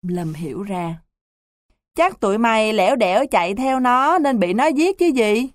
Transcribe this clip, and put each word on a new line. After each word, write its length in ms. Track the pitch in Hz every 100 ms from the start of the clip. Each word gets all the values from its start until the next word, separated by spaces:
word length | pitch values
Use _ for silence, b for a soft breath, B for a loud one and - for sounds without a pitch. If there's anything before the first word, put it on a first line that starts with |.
Lâm 320 | 180 180 165
hiểu 280 | 156 165 131
ra. 400 | 202 185 170 165 _ _ _ _ _ _ _ _ _
"Chắc 260 | - 349 -
tụi 180 | 214 208
mày 340 | 233 220 214
lẻo 240 | 214 185 262
đẻo 300 | 196 196 269
chạy 280 | 214 175
theo 260 | 208 262 262
nó 380 | 247 247 277 359
nên 200 | 285 247
bị 160 | 175
nó 120 | 202 294
giết 320 | 285 339 381
chứ 80 | 349
gì." 440 | 262 214 214 262